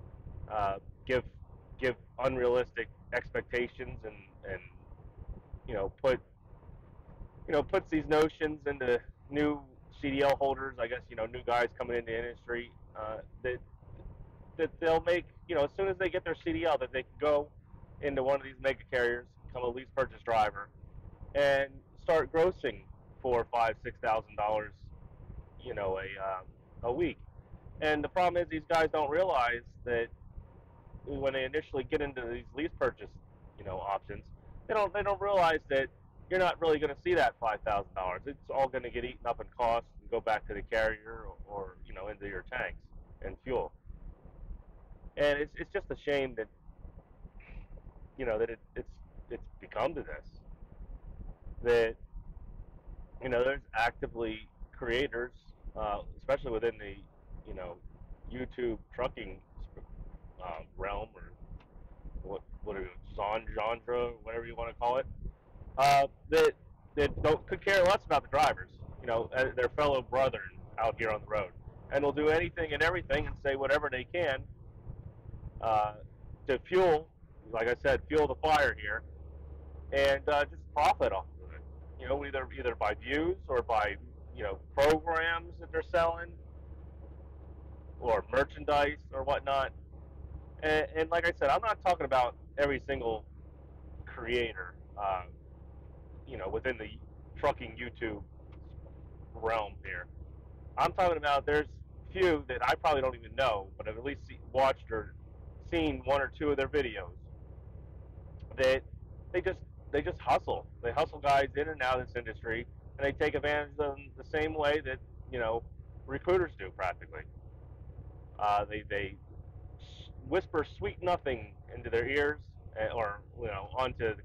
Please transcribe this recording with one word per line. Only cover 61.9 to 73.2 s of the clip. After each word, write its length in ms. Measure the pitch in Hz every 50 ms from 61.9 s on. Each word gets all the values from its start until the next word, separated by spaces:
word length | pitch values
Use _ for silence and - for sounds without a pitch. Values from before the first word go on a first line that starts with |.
| - - - - - - -
what, 180 | 92 98 95 - - - - -
what 140 | 107 101
are 60 | 98 92
you, 60 | 90 - - - - -
zon-, 340 | - 101 101 107 113 113 110 110
genre, 580 | 110 104 110 117 117 113 120 120 123 120 120 120 110 107
whatever 220 | 110 117 117 117
you 100 | 117 117
wanna 160 | 117 117 117 113 -
call 160 | 120 120 123
it, 100 | 135 135 - - - - - - - - - - - - - -
uh, 300 | 131 135 139 139 139 139 139 - - - -
that, 240 | 151 160 156 151 - - - - - - - - -
that 260 | 147 143 139 - - -
don't, 220 | 151 160 - -
could 160 | - 196 185 -
care 200 | 196 196 190 175
less 200 | 180 202 214 -
about 180 | 165 156 - -
the 60 | -
drivers, 400 | 135 143 151 135 110 - - - - - - - - -
you 60 | 127
know, 220 | 123 113 113 113 110 117
uh, 100 | 127 131 127 101
their 140 | 127 123 120
fellow 320 | - 147 147 147 139 131
brethren 400 | 120 - 127 131 135 131 120 104 98 - - - - - -
out 180 | - 113 113 107
here 120 | - 117 110
on 120 | 107 104
the 60 | -
road. 240 | - 107 107 98 90 - - - - - - - - 139
And 120 | 143 143
will 80 | 143 135
do 160 | 147 151 151
anything 420 | 156 165 175 170 - 170 165 156
and 100 | 147 143
everything 460 | 156 165 185 180 - - 139 151